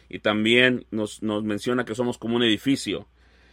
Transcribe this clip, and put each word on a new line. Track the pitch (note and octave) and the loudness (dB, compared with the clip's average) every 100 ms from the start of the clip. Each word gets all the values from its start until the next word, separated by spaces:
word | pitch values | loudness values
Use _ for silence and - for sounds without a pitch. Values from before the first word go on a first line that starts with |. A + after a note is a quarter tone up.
| _ | _
y | F#2 | -4
también | G#2+ G#2 A2 A#2+ B2+ B2 - | -2 0 4 6 6 2 -4
nos, | G#2+ G#2+ - | -6 -6 -6
nos | A#2 G#2 | -4 -4
menciona | G#2+ G#2 B2 B2 | -4 -4 -2 -4
que | A2+ | -4
somos | G#2+ B2 A#2+ | -4 -4 -4
como | A2+ | -2
un | A#2+ | 0
edificio. | A#2+ G#2 - C3+ - D#2+ - _ _ _ _ | 2 2 0 -2 -2 -6 -8 _ _ _ _